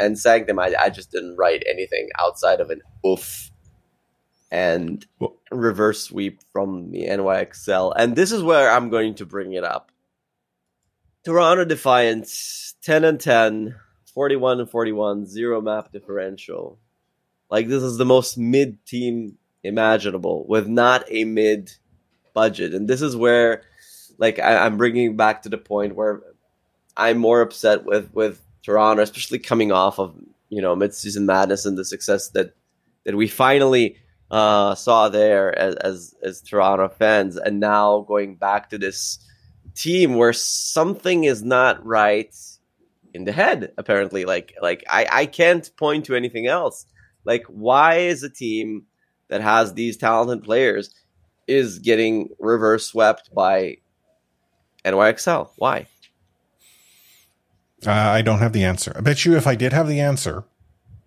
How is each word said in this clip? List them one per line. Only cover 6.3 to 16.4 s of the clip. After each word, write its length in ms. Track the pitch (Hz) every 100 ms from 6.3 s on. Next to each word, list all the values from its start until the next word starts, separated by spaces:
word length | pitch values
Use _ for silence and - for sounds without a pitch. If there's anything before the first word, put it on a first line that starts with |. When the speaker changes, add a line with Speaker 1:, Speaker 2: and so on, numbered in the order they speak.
| - _
Speaker 1:
from 380 | 98 98 92 87
the 160 | 90 82
N 180 | 98
Y 140 | 98 95
X 280 | 90 - -
L. 240 | 95 92
And 220 | - 120 120
this 160 | 190
is 100 | 226
where 280 | 165 156 131
I'm 200 | 123 120
going 240 | 113 110 104
to 100 | 90
bring 260 | 98 95
it 100 | 92
up. 260 | 87 - - _ _ _ _ _ _ _ _ _ _ _ _ _
Toronto 400 | - 170 165 180
Defiance, 1120 | 170 151 135 123 117 113 110 - - - - -
ten 220 | - 156
and 160 | 160 151
ten, 560 | 156 117 110 107 110 123 _ _ _
forty-one 460 | 131 139 139 127 123
and 100 | 117
forty-one, 560 | 117 113 104 104 104 95
zero 340 | 104 120 113
map 320 | 107 107 -
differential. 840 | 98 - 98 95 98